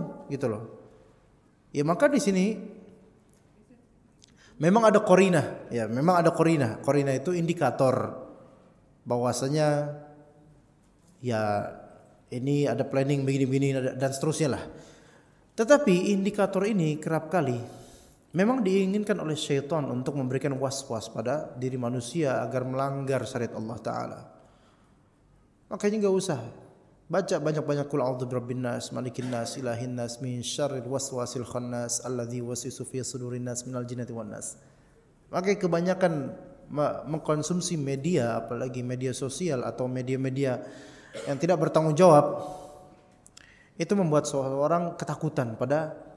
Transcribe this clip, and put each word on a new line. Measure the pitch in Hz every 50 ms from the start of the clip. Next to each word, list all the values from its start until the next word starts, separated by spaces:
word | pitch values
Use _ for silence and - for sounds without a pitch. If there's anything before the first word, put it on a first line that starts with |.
| 165 - - - - - 139
gitu | 131 131 120
loh. | 104 110 117 - - - - - - - - _ _ _ _ _ _ _ _ _ _ _ _ _
Ya | - 139 147
maka | 156 175 - 285 294
di | 285
sini | 233 - 202 190 185 185 220 220 - - - - - - - - - - - - _ _ _ _ _ _ _ _ _ - _ 247 _ _ _ _ _ _ _ _ _ - - - _ - - -
memang | - 143 175 196 233 226 214
ada | 202 202 208
qarinah, | - 180 185 196 185 175 151 127 - - - - -
ya, | 120 120 110
memang | 107 117 127 147 180 180 175 165
ada | 165 160
qarinah. | - 160 165 165 151 127 113 104 -
Qarinah | - 143 139 143 139 139 131
itu | 131 131 180 180
indikator | 175 165 160 170 170 143 123 120 - 135 127 123 110 107 - - - - - - - - - - - - - _ _ _ _ _ _ -
bahwasanya | - 117 120 123 123 117 - 131 135 147 156 151 151 147 147 147 147 143 - - - - - - - - - - - - _ _ _ _ _ _ _ _ _ _ _ - -
ya | 127 120 113 110 110 107 104 101 101 - - - - - - - - - - _ _ - 127
ini | 123 123 139 143 143 143
ada | 123 120 - 120 -
planning | 135 135 139 139 147 139 131 131
begini-begini | 135 135 135 123 135 139 139 139 135 135 127 143 - 127
dan | 139 135
seterusnya | 131 - - 156 - - 156 135 113
lah. | 95 87 - - - - - - - - - - - _ _ _ _ _ _ -
Tetapi | - 226 226 294 277 - 208 180 175 190 202 202
indikator | 190 196 208 202 - 196 185 - 185 196
ini | 214 226 190 160 151 151
kerap | 151 - 165 160 156 156 -
kali | 185 180 143 123 123 117 113 - - - - - - - - - - _ _ _
memang | - 165 196 226 254 262 208
diinginkan | 190 190 196 190 185 196 202 208 220 202 170
oleh | 151 156 151
syaitan | - - - 143 139 143 151 170 156 139 123
untuk | 123 123 127 147 139
memberikan | 143 131 123 135 131 - 143 135
was-was | 131 135 131 123 - - - 117 110 - -
pada | - 127 110 123 139 - - - - 123
diri | 127 131 131
manusia | 127 120 120 123 123 120 - - 170 156 135 123 117
agar | 120 120 123 127 127
melanggar | 127 127 131 135 139 135 139 135 131 135 127 123
syariat | - - 120 117 113 - 113
Allah | 110 110 117 110 -
Ta'ala. | 120 117 120 120 - - - - - - - - - _ _ _ _ _ _ _ _ _ _ _ _ _ _ _ _ _ _ _ _ _ _ _ -
Makanya | - 190 202 208 214 220 202
nggak | 196 190
usah | 190 185 - 151 120 113 113 - - - - - - - _ _ _ _ -
baca | 160 190 185 190 185 156 147
banyak-banyak, | 156 156 151 135 147 143 143 139 143
"Qul | - 143
a'udzu | 123 127 131 127 131 123
birabbin | 127 123 120 120 123 127 123
nas, | 120 120 120 - - 135
malikin | 120 127 127 123 - 123 127
nas, | 123 117 117 113 - 143
ilahin | 131 120 117 117 127 127 123 120
nas, | 120 117 - - 135
min | 127 123 120 113
syarril | - - - 147 131 131 131 117
waswasil | 123 135 127 - - 131 123 123 120 - 127 113
khannas, | - - 123 123 123 123 120 120 117 - - -
alladzi | 120 131 120 120 117 123 123
yuwaswisu | 117 120 123 120 - 131 - - 123
fi | - - 131 120
sudurin | - - 131 123 120 123 123 123
nas | 123 120 - -
minal | 131 127 123 123
jinnati | 120 123 120 120 113 117
wan | 113 110 104
nas." | 107 107 - - - - - - _ _ _ _ _ _ _ _ _ _ _ - -
Makanya | 170 185 202 196 190
kebanyakan | 185 175 165 170 175 185 180 180 190 170 160 147 131 120 110 - - - - - - -
me-, | 127 147 147 127 - - - 135
mengkonsumsi | 156 151 - - 151 151 143 - 175 180 170 - 175
media, | 156 135 139 139 135 135 170 185 147 117 117 113 117
apalagi | 113 - 123 117 127 131 123 127 123
media | 123 127 123 127 131
sosial | 120 - 139 127 - - 185 170 139 123 120
atau | 117 117 - 127 127
media-media | 127 127 123 127 131 131 135 131 131 135 139 127 123 120 - - - - - - - - - - - - -
yang | - 143
tidak | 131 170 170 180 156
bertanggung | 156 160 - 160 160 160 151 147
jawab, | 185 175 151 147 - - - - - - - - - - - - - - - - - _ _ _ - - - - - - - - - _ _
itu | - 165 160 208 202
membuat | 185 156 151 147 147 -
seseorang | - 139 131 135 135 139 143 151 170 175 175 170 170
ketakutan | - - - 147 - 160 151 - 151 127 117 110 -
pada | 123 127 143 156 160 156 - - - - -